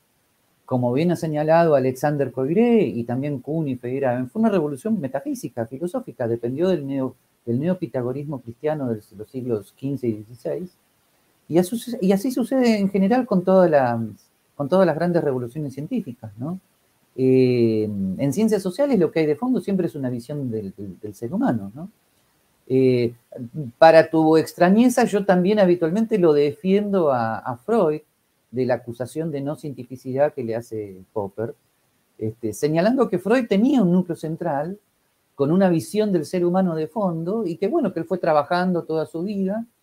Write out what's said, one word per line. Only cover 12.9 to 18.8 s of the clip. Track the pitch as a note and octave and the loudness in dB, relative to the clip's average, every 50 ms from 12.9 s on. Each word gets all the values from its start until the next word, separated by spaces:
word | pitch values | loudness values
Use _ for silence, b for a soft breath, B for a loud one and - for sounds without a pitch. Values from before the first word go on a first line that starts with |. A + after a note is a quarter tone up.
| - G3+ F#3+ G3 A#3+ C4 A#3+ | 2 2 2 2 2 2 0
con | - G#3 F#3 F3 | 0 0 0 2
toda | - F#3+ F#3+ F3+ E3+ | 4 6 6 6 6
la, | D#3 C#3+ C3 A#2+ A#2+ A#2 A2+ G#2+ G#2+ - _ _ _ _ _ _ _ | 4 4 4 2 0 -2 -4 -6 -10 -14 _ _ _ _ _ _ _
con | - C#3+ C3 | -6 -4 0
todas | F3+ F#3 F#3+ | 2 4 4
las | E3+ D3 | 4 2
grandes | D#3 E3+ F3+ F3 E3+ D3 | 0 0 0 0 2 0
revoluciones | D3 C3 B2+ B2 A#2 B2 D#3 D3+ C#3 - | 0 -2 -2 -4 -6 -8 -8 -8 -8 -8
científicas, | C#3 D3 F3 C4 A#3+ G3 C#3+ A#2+ - - G#2+ G2+ G#2+ | -10 -8 -6 -6 -6 -6 -6 -12 -14 -14 -16 -12 -10
¿no? | B2 D#3 F3+ F#3+ _ _ _ _ _ _ _ _ _ _ _ | -10 -8 -10 -10 _ _ _ _ _ _ _ _ _ _ _
Eh, | - C3 C3 C3 C3 B2+ B2+ B2 B2 A#2 A2+ A2 A2 G#2+ G#2 G#2 G2 F#2+ F#2+ F#2 - | 0 2 4 6 6 6 4 4 4 4 2 2 2 0 -2 -2 -4 -4 -4 -2 -2
en | C3 C#3+ C3 | -2 -2 0
ciencias | F#3+ A3 A3 A3 G3 G3+ | 2 2 2 2 0 -2
sociales | F#3+ F3+ - | -4 -2 -2